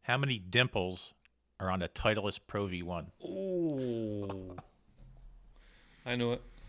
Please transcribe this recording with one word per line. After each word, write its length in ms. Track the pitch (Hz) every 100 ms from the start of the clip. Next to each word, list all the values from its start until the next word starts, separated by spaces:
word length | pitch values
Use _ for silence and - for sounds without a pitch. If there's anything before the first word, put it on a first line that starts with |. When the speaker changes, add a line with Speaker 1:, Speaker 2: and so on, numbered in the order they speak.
Speaker 1:
How 160 | - 127
many 200 | 139 117
dimples 720 | 90 120 123 107 90 92 - _ _ _ _ -
are 120 | 95
on 120 | 92
a 60 | 87
Titleist 520 | - 113 107 101 - -
Pro 200 | 104 101
V 160 | 90
one? 280 | 87 85 87 _
Speaker 2:
Ooh. 1300 | - 190 190 180 165 139 127 117 110 104 101 98 92 92 - _ - - - - - - - - - - - - 123
I 80 | 123
know 160 | 120
it. 100 | 120 - -